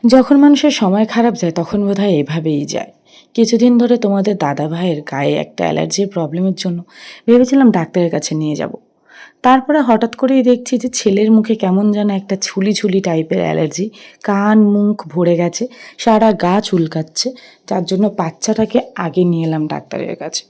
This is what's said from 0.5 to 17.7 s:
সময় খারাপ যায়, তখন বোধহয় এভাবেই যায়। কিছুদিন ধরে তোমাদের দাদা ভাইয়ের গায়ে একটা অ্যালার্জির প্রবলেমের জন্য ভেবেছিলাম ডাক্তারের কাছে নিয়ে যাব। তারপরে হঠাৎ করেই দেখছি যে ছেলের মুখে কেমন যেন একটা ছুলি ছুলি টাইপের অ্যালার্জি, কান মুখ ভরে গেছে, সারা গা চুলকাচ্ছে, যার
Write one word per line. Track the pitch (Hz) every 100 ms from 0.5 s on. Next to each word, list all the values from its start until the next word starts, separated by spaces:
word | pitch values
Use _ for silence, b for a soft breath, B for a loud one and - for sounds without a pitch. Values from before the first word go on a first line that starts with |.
| 285 302
সময় | 262 196 196 214
খারাপ | 226 240
যায়, | 202 175
তখন | 165 165 208 202
বোধহয় | 196 202
এভাবেই | 170 143 160 160 147 143
যায়। | - - _ b b b
কিছুদিন | - 226 233 247 240
ধরে | 240 240
তোমাদের | 220 196 196 196
দাদা | 147 143 151
ভাইয়ের | 170 185 151
গায়ে | 147 135 143 151
একটা | 151 -
অ্যালার্জির | 165 156 160 160 196
প্রবলেমের | 190 156 165 190
জন্য | 170 185 175 175 B B B -
ভেবেছিলাম | 240 247 277 254
ডাক্তারের | 196 160 180 175
কাছে | 156 147 156
নিয়ে | 151 147
যাব। | - - _ _ B B B B
তারপরে | 247 262 254 302
হঠাৎ | 247 220 226 -
করেই | 262 269
দেখছি | 247 247 247 247
যে | 240
ছেলের | - - 196 214
মুখে | 220 220 220
কেমন | 190 185 208
যেন | 208 208
একটা | 196 196 196
ছুলি | - - 196
ছুলি | 214 208 190
টাইপের | 190 165 160 175
অ্যালার্জি, | 170 156 160 156 208 B B B
কান | - 196 202 214
মুখ | 208 202 208 208 160
ভরে | 151 175 175
গেছে, | 175 170 254 B B B
সারা | - 214 220
গা | 196 175 190
চুলকাচ্ছে, | 214 180 160 160 160 - 247 254 B B
যার | -